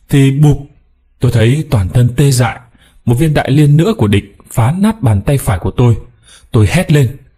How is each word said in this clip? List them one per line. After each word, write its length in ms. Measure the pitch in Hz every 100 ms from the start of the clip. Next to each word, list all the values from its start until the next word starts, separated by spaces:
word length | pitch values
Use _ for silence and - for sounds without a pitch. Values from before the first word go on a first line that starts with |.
| -
thì 220 | 143 135
bụp, 360 | 139 151 127 - _ _ _ _ -
tôi 120 | 123
thấy 340 | 113 113 151 156
toàn 180 | 113 90
thân 200 | 123 123 139
tê 140 | 139
dại. 300 | 123 123 - - _ _ _
Một 100 | -
viên 200 | 120 160
đại 160 | 147 -
liên 260 | 139 147 147
nữa 160 | 185 220
của 80 | 104
địch 300 | 101 - - -
phá 240 | - 117 180
nát 240 | 214 220
bàn 200 | 120 101
tay 160 | 120 139
phải 200 | - 92
của 120 | 98
tôi. 260 | - 123 107 - _ _ - _
Tôi 160 | 117 101
hét 220 | 156 185
lên. 240 | 147 120 - _